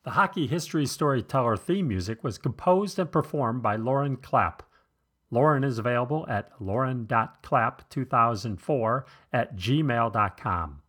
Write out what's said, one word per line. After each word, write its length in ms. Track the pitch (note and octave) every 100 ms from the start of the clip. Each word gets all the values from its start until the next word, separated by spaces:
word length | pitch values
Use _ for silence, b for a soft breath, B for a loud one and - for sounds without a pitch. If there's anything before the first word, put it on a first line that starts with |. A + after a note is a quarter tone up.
| - -
Hockey 320 | F#3+ F#3 C3+
History 380 | E3 - E3 C#3
Storyteller 720 | - D3+ C3 - C3+ A#2+ G#2
theme 320 | - F#3+ D#3+
music 340 | F#2 F2+ A2+
was 140 | C3+ -
composed 600 | C3+ - - F#3 G3+ -
and 140 | F3
performed 500 | E3 - D3+ A#2 B2
by 140 | A2+ G#2+
Lauren 400 | A#2 C#3 C#3+ B2+
Clapp. 480 | - B2+ F2+ - - b b _ _ _ _
Lauren 320 | A#2 D3+ C#3+ C#3
is 120 | A2+
available 480 | A#2 A#2+ B2 D#3 D#3+
at 240 | G#2 - -
lauren 480 | F#2+ A2 C3 B2+ A2
dot 380 | A#2 A2 _
clapp 460 | - C3+ A#2 - _
two 160 | C#3+ B2+
thousand 560 | B2 A#2 A2 A#2 F#2+
four 440 | - C#3+ A2 B2+ - B B
at 240 | A#2+ A2+ G2
gmail 560 | F#2 D3 D3+ A#2 A#2
dot 240 | G#2+ G2+ -
com. 440 | A#2+ F2 D#2+ C#2+